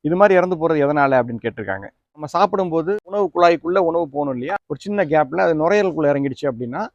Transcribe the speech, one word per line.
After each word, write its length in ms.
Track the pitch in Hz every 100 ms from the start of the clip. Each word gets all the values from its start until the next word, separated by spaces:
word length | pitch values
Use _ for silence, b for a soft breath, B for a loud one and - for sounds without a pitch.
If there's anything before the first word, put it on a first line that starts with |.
இது 160 | 151 180
மாதிரி 220 | 208 185
இறந்து 180 | 180 175
போறது 160 | 165
எதனால 460 | 156 143 147 139 131
அப்படின்னு 220 | 120 117
கேட்டிருக்காங்க. 460 | 117 - 98 98 101 _ _
நம்ம 140 | _ 151
சாப்பிடும்போது 720 | 170 196 196 185 165 160 208
உணவு 260 | - 202 190
குழாய்க்குள்ள 440 | - 170 170 160 180
உணவு 300 | 170 170 165
போகணும் 240 | 139 143
இல்லையா? 220 | 127 131 196 _
ஒரு 140 | 143
சின்ன 220 | - 208
கேப்ல 360 | 165 156 143 160
அது 140 | 185
நுரையீரலுக்குள்ள 540 | 160 160 208 196 156 147
இறங்கிடுச்சு 380 | 143 139 131 143
அப்படின்னா 400 | 117 120 139 226